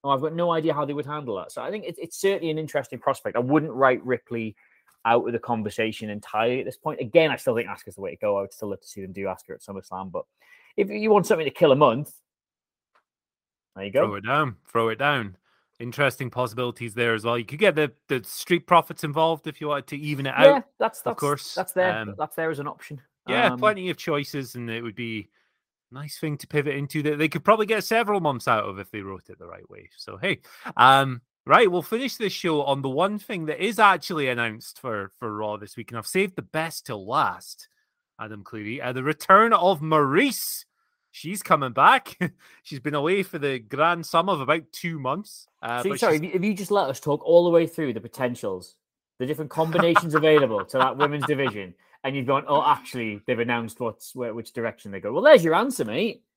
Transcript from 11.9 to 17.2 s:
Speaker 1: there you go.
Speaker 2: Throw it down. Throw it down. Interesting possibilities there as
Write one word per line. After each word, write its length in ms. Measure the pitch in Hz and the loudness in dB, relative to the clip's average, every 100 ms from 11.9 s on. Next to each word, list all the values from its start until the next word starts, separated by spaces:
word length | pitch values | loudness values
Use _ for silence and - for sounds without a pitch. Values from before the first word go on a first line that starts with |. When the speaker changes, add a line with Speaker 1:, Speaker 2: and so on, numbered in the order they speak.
| 117 147 - _ _ _ _ _ _ _ _ _ _ _ _ _ _ _ | 4 -6 -14 _ _ _ _ _ _ _ _ _ _ _ _ _ _ _
Speaker 1:
there 120 | 95 98 | -14 -4
you 40 | |
go. 160 | 117 113 | -2 -2
Speaker 2:
Throw 80 | 101 | -4
it 100 | 104 | -2
down. 300 | 143 143 98 _ | -2 -2 -6 _
Throw 220 | 117 113 | -2 0
it 80 | 113 | 0
down. 400 | 139 143 104 92 _ _ _ _ | -2 -2 -4 -12 _ _ _ _
Interesting 480 | 120 123 143 - 127 | -12 0 0 0 -8
possibilities 640 | 123 123 113 123 117 117 | -4 -4 -4 -6 -6 -10
there 220 | 104 120 | -2 0
as 100 | 110 | 0